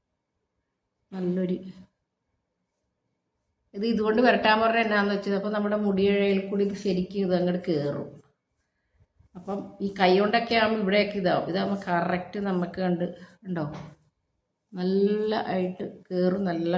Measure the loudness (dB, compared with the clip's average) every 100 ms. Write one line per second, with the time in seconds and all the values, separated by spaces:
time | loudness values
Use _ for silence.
0 | _ _ _ _ _ _ _ _ _ _
1 | _ -6 -2 -2 -2 -4 -8 -18 -20 _
2 | _ _ _ _ _ _ _ _ _ _
3 | _ _ _ _ _ _ _ -6 -2 0
4 | 2 4 4 4 4 4 4 2 2 2
5 | 2 0 -2 -2 -2 -2 -2 0 0 2
6 | 2 4 2 0 -2 -2 -2 -2 -2 -2
7 | -2 -2 0 2 2 0 -2 -2 -2 -6
8 | -10 -16 _ _ _ _ _ _ _ _
9 | _ _ _ -16 -10 -10 -10 -8 -6 2
10 | 4 6 4 2 2 2 2 2 2 2
11 | 2 0 0 2 0 -2 -2 -4 -2 0
12 | 0 -2 -4 -6 -2 -2 -2 -2 -2 0
13 | -2 -6 -18 -18 -8 -6 -6 -8 -16 -20
14 | _ _ _ _ _ _ _ -4 0 2
15 | 2 2 0 -2 -2 -2 -4 -6 -10 -12
16 | -6 0 2 2 -2 -2 0